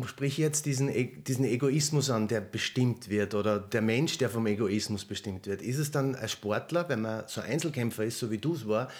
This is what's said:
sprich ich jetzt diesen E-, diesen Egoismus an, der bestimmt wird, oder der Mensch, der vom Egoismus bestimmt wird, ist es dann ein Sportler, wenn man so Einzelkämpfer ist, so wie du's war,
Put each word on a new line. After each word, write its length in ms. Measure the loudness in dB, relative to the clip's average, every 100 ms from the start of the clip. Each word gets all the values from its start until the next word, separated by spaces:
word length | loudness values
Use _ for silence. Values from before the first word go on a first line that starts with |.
| -6
sprich 280 | -2 -2
ich 40 | 2
jetzt 260 | 0 2
diesen 240 | 0 0 2
E-, 180 | 2 -2
diesen 380 | -4 -4 0
Egoismus 640 | 2 2 4 2 2 2 2
an, 200 | 2 2
der 120 | 0
bestimmt 680 | -2 -4 -2 2 2 2 0
wird, 260 | 0 2
oder 240 | 2 2 2
der 240 | 2 2
Mensch, 340 | 4 4 2 0
der 120 | 0
vom 160 | 2 0
Egoismus 580 | 2 2 2 0 -4
bestimmt 440 | -4 -8 -6 -6 -4
wird, 120 | -4
ist 180 | -2 -2
es 120 | 0
dann 240 | 0 0
ein 140 | -2 -6
Sportler, 600 | -4 -2 -2 0 -2 0
wenn 140 | 0
man 220 | 0 -4 -6
so 140 | -8
Einzelkämpfer 640 | -2 -2 0 -2 -2 0
ist, 160 | -2 -2
so 100 | -4
wie 80 | -2
du's 300 | -2 -2 0
war, 200 | 0 0